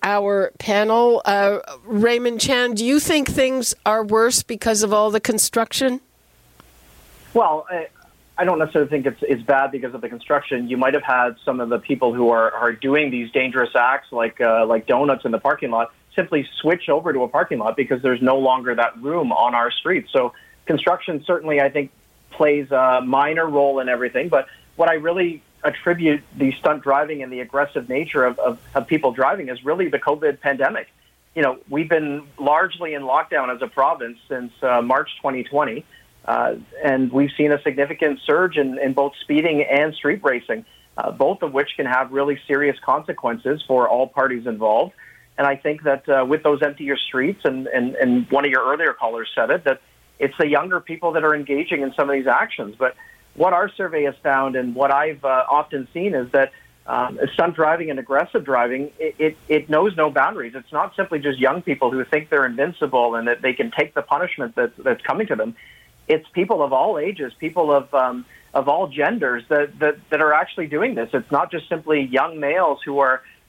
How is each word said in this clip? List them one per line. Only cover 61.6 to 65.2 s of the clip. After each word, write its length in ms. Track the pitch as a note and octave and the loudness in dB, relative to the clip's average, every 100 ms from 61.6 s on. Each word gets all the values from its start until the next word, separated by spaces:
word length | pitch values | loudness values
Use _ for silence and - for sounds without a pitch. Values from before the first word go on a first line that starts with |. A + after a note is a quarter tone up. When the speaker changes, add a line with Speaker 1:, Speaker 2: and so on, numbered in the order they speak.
Speaker 2:
people 280 | F3 C#3+ B2 | -4 -2 -2
who 140 | C3 | -2
think 260 | B2 D3+ D#3 | -2 -4 0
they're 160 | D3 | 0
invincible 720 | B2+ A#2 D#3 F3 C#3+ B2+ A#2+ | 0 0 -4 -2 -2 0 0
and 140 | A#2 A#2 | 0 -2
that 120 | A#2+ | 0
they 120 | C3 | -2
can 180 | B2 A#2 | -2 -4
take 220 | - D3+ | -2 -4
the 60 | D3 | -4
punishment 540 | - D3+ F3 - A#2+ | -2 -2 -2 -6 -6
that, 200 | B2 A#2+ - | -2 -4 -2
that's 240 | B2+ A2+ | -4 -2
coming 260 | - E3+ | -2 -4